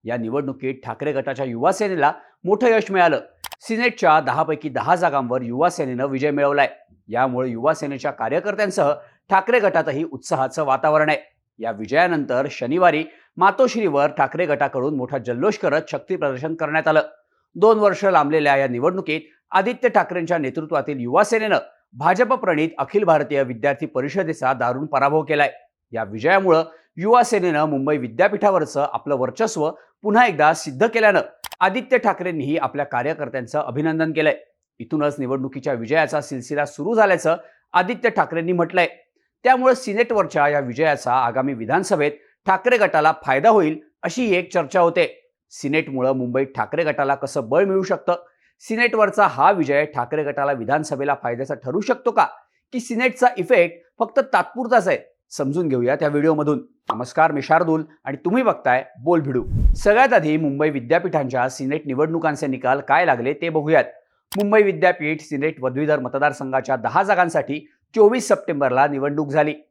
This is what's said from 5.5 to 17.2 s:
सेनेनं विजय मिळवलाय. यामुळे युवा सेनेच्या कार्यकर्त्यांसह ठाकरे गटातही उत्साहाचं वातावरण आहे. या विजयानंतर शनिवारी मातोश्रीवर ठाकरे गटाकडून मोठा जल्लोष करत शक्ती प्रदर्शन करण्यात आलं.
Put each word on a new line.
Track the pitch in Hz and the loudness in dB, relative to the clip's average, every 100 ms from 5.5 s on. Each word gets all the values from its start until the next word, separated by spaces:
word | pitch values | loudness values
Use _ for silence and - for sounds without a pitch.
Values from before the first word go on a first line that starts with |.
| 123 170 | 0 0
सेनेनं | 170 139 123 139 | 0 -6 -4 -4
विजय | 131 147 | -2 -2
मिळवलाय. | 147 143 143 135 - _ _ - | 0 0 2 0 -2 _ _ -8
यामुळे | 113 131 123 127 | -2 0 -2 -4
युवा | 113 135 | -2 -2
सेनेच्या | 160 147 139 147 | -2 -4 -6 -6
कार्यकर्त्यांसह | - 113 127 208 208 208 180 147 147 - _ _ | -4 -2 -2 -4 -4 -4 0 0 -2 -8 _ _
ठाकरे | 190 190 240 | 0 2 2
गटातही | 196 175 156 139 | 2 0 -2 -4
उत्साहाचं | 165 135 - 160 131 - | -6 -10 -6 -2 -2 -2
वातावरण | 147 131 156 156 156 | -2 0 2 2 2
आहे. | 147 - _ _ _ | 0 -4 _ _ _
या | 113 | -8
विजयानंतर | 104 107 147 180 165 135 123 139 | -6 -2 0 2 0 -2 -2 -2
शनिवारी | - 120 160 180 156 160 _ _ - | -6 -4 2 2 2 -6 _ _ 0
मातोश्रीवर | 185 196 254 226 202 143 143 | 2 4 0 2 0 2 0
ठाकरे | - 139 156 151 | 0 -2 0 -2
गटाकडून | 143 135 135 131 147 | 0 0 -2 -2 -4
मोठा | 123 143 | -4 -6
जल्लोष | 117 120 185 208 | -4 -2 -2 0
करत | 175 147 156 | -2 -2 -4
शक्ती | 143 - 185 | -10 -6 -4
प्रदर्शन | 147 127 151 | -4 -4 -8
करण्यात | 165 156 156 160 | -6 -2 -2 2
आलं. | 156 - _ | 2 2 _